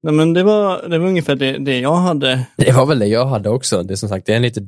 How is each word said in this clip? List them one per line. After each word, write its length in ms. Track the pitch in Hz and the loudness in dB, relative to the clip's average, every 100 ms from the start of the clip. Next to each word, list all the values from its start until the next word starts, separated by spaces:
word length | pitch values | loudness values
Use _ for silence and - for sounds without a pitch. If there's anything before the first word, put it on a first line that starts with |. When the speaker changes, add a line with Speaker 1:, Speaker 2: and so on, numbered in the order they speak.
Speaker 1:
Nej, 100 | 156 | 0
men 180 | 151 160 | 2 2
det 100 | 170 | 4
var, 460 | 190 214 202 180 - | 2 2 0 -2 -4
det 100 | 165 | -2
var 80 | 180 | 0
ungefär 280 | 185 151 139 | 0 0 -2
det, 220 | 135 135 | -2 -2
det 200 | 139 127 | -2 -2
jag 160 | 131 | 0
hade. 520 | 170 180 151 135 131 123 - | 0 0 0 0 -2 -4 -2
Speaker 2:
Det 160 | - | 2
var 140 | 131 135 | 4 4
väl 120 | 147 | 2
det 80 | 104 | 2
jag 200 | 113 131 | 2 0
hade 240 | 123 104 | -2 0
också. 320 | 123 - 101 | -2 0 -4
Det 120 | 92 | -4
är 20 | 95 | -6
som 120 | 104 | -4
sagt, 180 | 95 - | -6 -2
det 60 | |
är 40 | 110 | 0
en 60 | |
lite 180 | 123 110 | 0 -2